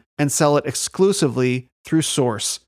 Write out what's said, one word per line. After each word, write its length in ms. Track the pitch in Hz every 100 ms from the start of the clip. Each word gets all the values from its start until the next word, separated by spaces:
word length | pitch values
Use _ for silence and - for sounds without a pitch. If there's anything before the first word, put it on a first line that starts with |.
| _ -
and 140 | 143
sell 240 | - 151 147
it 100 | 143
exclusively 1000 | - - - 190 196 147 123 127 127 - _
through 180 | - 160
Source. 580 | - - 123 107 - -